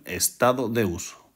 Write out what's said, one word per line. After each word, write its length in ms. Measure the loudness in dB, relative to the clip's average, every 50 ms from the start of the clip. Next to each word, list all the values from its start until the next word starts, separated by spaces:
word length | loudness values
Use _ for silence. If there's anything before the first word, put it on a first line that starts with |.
| -12
estado 640 | -8 -4 -2 -2 -2 0 2 4 4 4 2 0 -2
de 160 | 0 0 0
uso. 400 | 0 -2 -4 -8 -12 -14 -20 -20 _ _